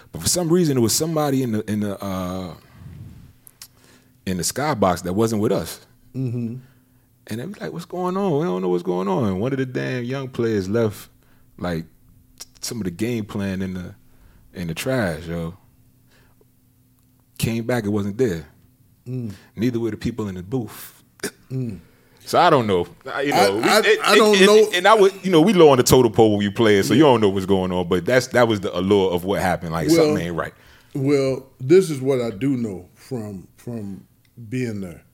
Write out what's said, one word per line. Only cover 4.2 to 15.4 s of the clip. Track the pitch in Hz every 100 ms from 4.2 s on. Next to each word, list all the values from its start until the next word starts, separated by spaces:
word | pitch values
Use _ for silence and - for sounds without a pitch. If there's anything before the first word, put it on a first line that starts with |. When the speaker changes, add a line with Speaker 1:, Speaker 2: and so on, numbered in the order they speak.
Speaker 1:
in | 98 92
the |
skybox | 78 - 151 120 98 85
that | 87
wasn't | 98 113 107
with | 107
us. | 95 80 - _ _ _
Speaker 2:
Mm-hmm. | 131 127 117 113 131 - _ _ _ _ _ -
Speaker 1:
And | 110
they |
be | 160 208
like, | 202
"What's | 170
going | - 180 180
on? | 185 196 143
We |
don't | 175 185
know | 185
what's | 180
going | 170 127 190
on." | 180
And | 107 92
one | 123
of | 135
the |
damn | 127 135 135 127
young | 120 135 131
players | 135 117 107 92
left, | 117 110 - - _ _ _ _ -
like, | 90 82 82 _ _ _ _ - - _
some | - 117
of |
the | 92
game | 85 110 120
plan | 101 104 98 95
in | 95
the, | 92 90 - _ _ _ _ _
in | - 85
the |
trash, | 80 131 131 95 78 85
yo. | 85